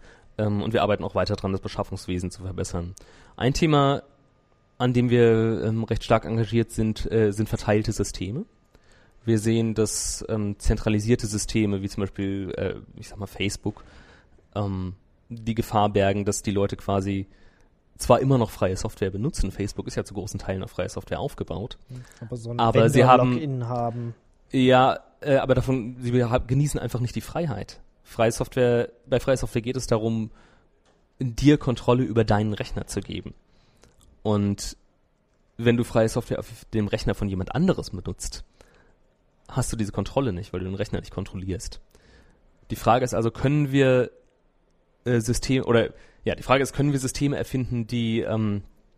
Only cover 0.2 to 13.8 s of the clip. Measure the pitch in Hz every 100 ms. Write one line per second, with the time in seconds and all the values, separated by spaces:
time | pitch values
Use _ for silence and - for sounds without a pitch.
0.2 | - - 107 101 95 113 - 101 87 98
1.2 | 92 101 98 95 101 - 98 95 - 90
2.2 | 90 - 92 90 92 90 87 - - -
3.2 | - - 123 143 165 147 139 143 - _
4.2 | _ _ _ _ _ - 127 123 120 120
5.2 | 117 110 113 107 107 113 110 113 - 113
6.2 | 82 113 104 113 110 - 110 107 - 113
7.2 | 107 101 107 104 - 107 110 104 98 -
8.2 | 92 131 220 _ _ _ _ _ _ _
9.2 | 113 110 110 113 113 107 107 - - -
10.2 | - 110 104 101 - 110 110 107 107 120
11.2 | 104 104 - 113 104 98 98 - 98 -
12.2 | 98 98 92 - 98 53 - - - 98
13.2 | 101 - 98 - 104 -